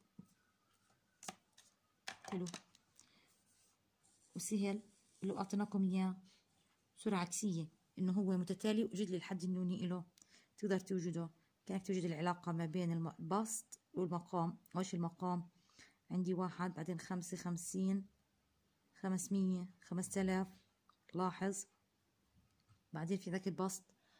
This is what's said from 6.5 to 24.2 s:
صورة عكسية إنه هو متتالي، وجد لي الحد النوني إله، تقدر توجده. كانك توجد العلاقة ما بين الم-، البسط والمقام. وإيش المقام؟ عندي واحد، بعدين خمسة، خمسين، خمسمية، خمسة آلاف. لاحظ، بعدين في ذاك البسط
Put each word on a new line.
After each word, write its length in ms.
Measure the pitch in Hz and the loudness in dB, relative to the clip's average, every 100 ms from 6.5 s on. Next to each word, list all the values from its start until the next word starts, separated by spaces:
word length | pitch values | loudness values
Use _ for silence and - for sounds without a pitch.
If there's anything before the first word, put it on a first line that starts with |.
| _ _ _ _ - | _ _ _ _ -6
صورة 200 | 220 190 | 0 0
عكسية 520 | 175 - 208 165 156 - _ - | 0 0 0 0 -4 -10 _ -2
إنه 140 | 185 | 2
هو 240 | 190 190 185 | 2 4 2
متتالي، 480 | 175 185 214 214 | 2 0 2 2
وجد 260 | 220 185 190 | 2 0 -2
لي 60 | 180 | -2
الحد 280 | - 185 | -2 -4
النوني 400 | 185 180 180 185 | -2 0 0 0
إله، 200 | 180 180 170 _ - - _ - | 0 -2 -6 _ -20 -20 _ -4
تقدر 200 | 208 190 | 2 2
توجده. 520 | 185 185 170 165 165 - _ _ - | 2 -2 0 -2 -4 -10 _ _ -6
كانك 200 | 190 190 | -4 0
توجد 180 | 185 | 0
العلاقة 480 | 170 151 175 175 175 | 0 0 0 0 -2
ما 140 | 165 165 | 0 0
بين 260 | 180 170 | 0 0
الم-، 220 | 165 165 - | 0 -2 -4
البسط 580 | 165 196 220 - - - _ | 0 0 2 -4 -8 -18 _
والمقام. 640 | 185 180 170 170 175 170 - - | -2 0 -2 0 2 2 -2 -6
وإيش 200 | 180 185 | -4 -2
المقام؟ 540 | 175 170 170 180 175 175 - _ - - _ - | 0 -2 0 0 0 -4 -14 _ -20 -20 _ -4
عندي 240 | 175 180 | 0 2
واحد، 400 | 180 180 - 180 | 2 0 0 -4
بعدين 260 | 165 165 165 | -2 -4 -4
خمسة، 360 | - 180 170 180 | -4 -4 -4 -4
خمسين، 680 | 175 170 - 190 190 196 190 _ _ _ _ _ _ _ _ - | -2 -2 -2 0 2 2 -2 _ _ _ _ _ _ _ _ -6
خمسمية، 640 | 190 185 - 196 185 180 180 - | 0 0 2 2 4 2 -2 -12
خمسة 400 | - 175 180 196 | -4 -4 0 2
آلاف. 280 | 190 185 190 - _ _ _ _ - | 2 2 0 -6 _ _ _ _ -6
لاحظ، 520 | 170 185 180 190 190 - _ _ _ _ _ _ _ _ _ _ - _ | 0 0 0 -2 -2 -8 _ _ _ _ _ _ _ _ _ _ -20 _
بعدين 260 | 156 165 190 | -6 0 0
في 120 | 180 | 0
ذاك 180 | 185 185 | -2 0
البسط 340 | 151 190 - - _ _ _ | 0 0 -2 -10 _ _ _